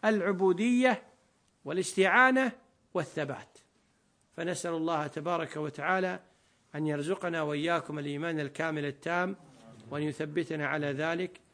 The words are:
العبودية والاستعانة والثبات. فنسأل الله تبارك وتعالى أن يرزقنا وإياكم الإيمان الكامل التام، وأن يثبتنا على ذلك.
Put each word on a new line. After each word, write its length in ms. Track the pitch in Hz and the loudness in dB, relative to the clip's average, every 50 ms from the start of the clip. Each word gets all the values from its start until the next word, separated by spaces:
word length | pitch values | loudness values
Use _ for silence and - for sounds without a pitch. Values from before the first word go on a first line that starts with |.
| - | 4
العبودية 960 | 214 220 208 170 196 196 175 190 190 180 180 214 240 247 247 254 254 226 - - - _ _ _ _ _ _ _ _ _ _ _ | 4 2 4 2 2 2 4 4 4 4 4 2 2 4 4 4 4 2 2 -4 -16 _ _ _ _ _ _ _ _ _ _ _
والاستعانة 840 | 139 160 185 180 - - - 190 190 180 233 254 262 262 262 262 240 - - _ _ _ _ _ _ _ | -6 -4 -2 -2 -2 2 4 4 6 8 8 8 8 6 4 2 2 -2 -6 _ _ _ _ _ _ _
والثبات. 640 | 180 151 - - 160 147 139 131 - - - _ - _ _ _ _ _ _ _ _ _ _ _ _ _ _ _ | -4 -4 -2 -4 -6 -4 -4 -6 -10 -12 -18 _ -20 _ _ _ _ _ _ _ _ _ _ _ _ _ _ _
فنسأل 360 | - 170 170 180 - - 175 170 | -6 -4 -4 -4 -4 -4 -4 -4
الله 340 | 165 160 165 170 151 151 | -2 -2 0 0 0 -2
تبارك 500 | 143 - 160 147 170 175 165 165 - - | -4 -6 -6 -4 -2 -2 -2 -2 -4 -6
وتعالى 640 | 151 151 151 143 - 143 165 185 190 185 180 185 185 - _ _ _ _ _ _ _ _ _ - | -6 -6 -6 -6 -4 -2 0 2 2 2 -2 -4 -6 -10 _ _ _ _ _ _ _ _ _ -6
أن 120 | 147 156 | -4 -2
يرزقنا 540 | 151 147 147 143 160 190 185 - 175 165 165 | 0 0 -2 -2 -4 -4 -4 -4 -4 -2 -2
وإياكم 580 | 156 147 147 147 151 170 170 165 - - 151 151 | -2 -2 -2 -2 0 0 0 0 0 -4 -8 -6
الإيمان 400 | 143 143 143 143 160 170 165 156 | -6 -6 -6 -4 -4 -4 -2 -2
الكامل 460 | 147 139 139 - 156 165 156 151 143 | -4 -4 -4 -4 -4 -2 -2 -2 -4
التام، 500 | 143 135 - - 165 170 175 180 190 196 - - - - - - 113 113 - - - | -4 -6 -6 -4 -2 0 0 0 -2 -4 -8 -12 -20 -20 -20 -20 -20 -20 -20 -14 -8
وأن 120 | 139 147 151 | -6 -4 -2
يثبتنا 640 | 151 139 - 151 147 147 175 160 - 165 151 147 | -4 -2 -4 -6 -4 -2 -2 -2 -2 -2 -2 -2
على 200 | 135 147 151 147 | 0 0 0 -2
ذلك. 520 | 143 139 135 151 160 170 175 185 180 185 - _ _ | -2 -2 -2 -2 -2 -2 -2 -4 -6 -8 -16 _ _